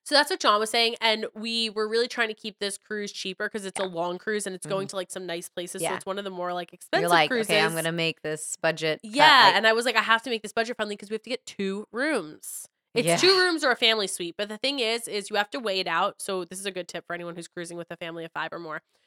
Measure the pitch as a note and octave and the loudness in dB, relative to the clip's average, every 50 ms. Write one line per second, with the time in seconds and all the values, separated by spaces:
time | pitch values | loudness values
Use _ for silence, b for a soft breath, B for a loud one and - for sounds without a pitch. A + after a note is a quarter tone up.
0 | - - D4 C#4 D4 C#4+ F#4 - - C4 G#3 G#3 A3 A3 - A#3 A#3 A3+ A#3 - | -6 2 4 4 4 2 0 -2 2 2 2 2 2 0 2 2 2 2 0 0
1 | A3 A3+ G#3+ A3 A3 - - G#3+ G#3+ A#3 A3+ A#3 A3+ A3 G3 G#3+ G#3+ G#3+ A3 A3+ | 0 0 0 0 -2 -6 -8 -8 -8 -4 -4 -2 -2 -2 -2 -4 -4 -2 0 0
2 | A#3+ B3 - - A#3 A3 G#3+ - - A3 G3 - G3+ G3+ G3 - _ - G#3+ G#3 | -2 -2 0 -2 -2 -2 -2 -6 -10 -10 -8 -6 -6 -6 -6 -8 _ -8 -6 -6
3 | G#3 G3+ - - - F#3+ F#3 - G#3 G#3 - A3 G3 F#3+ - - G3 F#3+ F3+ E3 | -6 -6 -8 -8 -8 -8 -6 -6 -6 -6 -6 -6 -8 -6 -4 -4 -4 -2 -2 -2
4 | E3+ F3 F3 F3+ - - G#3+ G#3 G3+ G3+ F#3 F3+ - D#3 G3 G3 G3 - - G3 | -4 -2 -4 -4 -4 -4 -4 -2 -4 -6 -8 -8 -6 -4 -2 -2 -2 -4 -4 -6
5 | F#3 - - F#3+ F#3+ F3 E3+ E3+ F3 - - - F3 F3 - F#3+ E3 D#3+ - F3 | -6 -6 -8 -10 -6 -6 -6 -6 -6 -8 -8 -8 -8 -8 -6 -4 -4 -2 -4 -4
6 | - - F#3+ G3+ G3+ G3 F#3+ F3 F3 F3+ F3+ F3+ F3 - - - - - - F4+ | -6 -6 -6 -6 -6 -8 -6 -6 -4 -4 -4 -6 -6 -8 -12 -20 -8 -2 0 2
7 | - E3+ F3 E3 D#3 D3 B3+ A#3+ A3 - E3+ D#3 D#3 D#3+ E3 D#3+ D#3+ E3 E3 E3+ | 4 6 6 6 6 6 4 0 2 2 4 4 4 2 2 0 0 0 0 0
8 | E3 E3 D#3+ _ - D3+ D#3 D3+ - - - - - D#3+ D#3+ D3+ D#3+ D#3+ D#3 D3+ | 0 -2 -2 _ -6 -8 -6 -6 -8 -10 -8 -2 0 0 0 0 0 -2 -2 -2
9 | - A3 G#3 C4+ D4 D#4 D4 C4 A3+ G3 F3 G3 G#3 A3 A3+ A3+ A#3+ B3+ A3+ A3 | -4 -4 4 6 8 10 10 10 10 10 8 8 6 4 4 4 2 2 2 2
10 | G#3 G#3 A3+ A3+ - C#4 A#3 A3 - G#3+ - A3+ A3+ A3 B3 - G#3+ G#3 G#3 G3+ | 4 4 4 2 2 0 -4 -4 -4 -4 -2 -2 -2 -2 -2 -4 -4 -4 -6 -8
11 | - G3 G#3+ G#3+ - A3+ B3+ - - - - - G3+ F#3+ F#3+ G3+ G#3+ - - A3 | -10 -8 -8 -8 -6 -6 -8 -8 -8 -10 -6 -2 -2 -2 -2 -4 -6 -8 -4 -2
12 | C4 D#4 D#4 A#3 D#3+ D3+ D#3 - - - - - - - _ _ _ _ - - | 0 0 0 0 -2 -4 -12 -14 -14 -12 -12 -12 -14 -16 _ _ _ _ -2 0
13 | - E3 E3+ E3+ - F#4 G4 F#4 F#4 F4+ E4+ D#4 D4 C#4 A#3+ - - A3+ A3+ A3 | 2 4 4 4 6 6 6 6 4 2 2 2 2 2 2 4 4 4 4 4
14 | G3+ F#3 - - F3+ E3+ E3 - G#3 G#3 G#3+ G#3 - C4 C#4+ C#4 A#3+ A3 A3+ A#3 | 0 -2 -4 -6 -6 -6 -6 -6 -8 -8 -6 -4 -4 -4 -2 0 0 0 -2 -2
15 | A3+ - F3 G#3 G3 G3+ G#3 G3+ G#3 - - C#4+ A#3+ G#3+ F#3+ F#3+ F#3 F3 E3 E3 | -4 -4 -6 -6 -6 -2 0 0 0 0 -2 -6 -4 -2 -2 -2 0 0 0 0
16 | F#3 G3+ - - - - G3 F#3 F3+ - F#3+ F#3 G3 G3+ F#3 F3+ F3 - - F3 | 0 0 -2 -6 -8 -6 -4 -4 -4 -6 -10 -10 -8 -8 -6 -6 -8 -8 -8 -10
17 | D#3 - F3 F3 F3 E3+ E3+ F3 E3+ - - F3 F3 E3 E3+ E3+ E3+ - F3 E3 | -8 -8 -8 -8 -8 -10 -10 -12 -12 -12 -10 -10 -10 -10 -8 -10 -10 -10 -10 -10
18 | F3 E3 E3 E3+ E3 E3 - D#3 D#3 D#3+ - E3+ E3+ D#3+ D3+ D#3+ _ _ _ _ | -10 -10 -10 -10 -10 -10 -6 -6 -6 -6 -6 -10 -10 -10 -10 -12 _ _ _ _
19 | _ | _